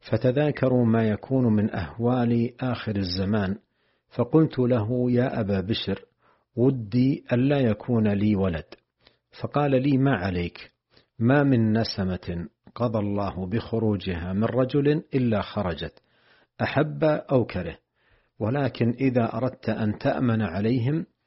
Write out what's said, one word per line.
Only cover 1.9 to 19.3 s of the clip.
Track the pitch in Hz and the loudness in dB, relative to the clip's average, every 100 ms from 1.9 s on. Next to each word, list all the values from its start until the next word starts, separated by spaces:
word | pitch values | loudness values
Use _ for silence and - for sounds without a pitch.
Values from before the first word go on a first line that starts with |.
| - 120 127 120 117 117 - | -2 0 0 2 0 0 -4
آخر | 131 117 - 101 | -6 -4 -4 -4
الزمان، | 92 90 95 110 92 101 _ _ _ _ _ | -4 -2 -2 0 -2 -4 _ _ _ _ _
فقلت | - 120 160 160 - | -6 2 4 2 2
له: | 120 123 107 123 123 | 0 2 0 0 2
'يا | 120 131 - | 2 0 -2
أبا | 101 98 | -2 -2
بشر، | 92 110 - 95 - _ _ _ _ 113 | 0 -4 -4 -8 -10 _ _ _ _ 0
ودي | 127 131 107 123 131 165 - | 0 0 -2 2 2 0 -2
ألا | 120 135 143 | 0 2 2
يكون | 120 104 - 120 107 | 2 0 0 2 2
لي | 101 107 98 | 2 2 2
ولد'، | 95 80 - - _ _ _ _ _ - | 0 -2 -8 -20 _ _ _ _ _ -12
فقال | 117 143 143 131 | -4 0 2 2
لي: | 139 131 | 2 4
'ما | 135 107 | 4 2
عليك، | 95 90 87 - - _ _ _ _ - | 0 -2 -4 -8 -20 _ _ _ _ -2
ما | 113 147 | 2 4
من | 139 123 110 | 4 4 4
نسمة | 110 110 - 92 90 - 85 82 _ - | 2 0 -2 -4 -4 -6 -8 -8 _ -18
قضى | - 120 110 | -4 -2 -2
الله | 101 101 98 92 92 | -2 -2 -4 -6 -4
بخروجها | 113 - 113 110 101 95 85 90 | -4 -4 -2 0 -2 -4 -6 -4
من | 95 | -2
رجل | 113 120 127 147 143 151 - | 0 0 0 2 2 0 -2
إلا | 135 120 104 | -2 0 0
خرجت، | - 107 90 80 80 _ _ _ _ _ _ - | -2 -4 -4 -4 -8 _ _ _ _ _ _ -6
أحب | 117 135 151 147 | -2 0 -2 0
أو | 156 151 - 131 | 0 0 0 0
كره، | 110 95 85 80 _ _ _ _ _ - | 0 -4 -8 -10 _ _ _ _ _ -6
ولكن | 107 139 131 - 120 | -2 0 -2 0 0
إذا | 120 135 123 113 | 2 2 2 0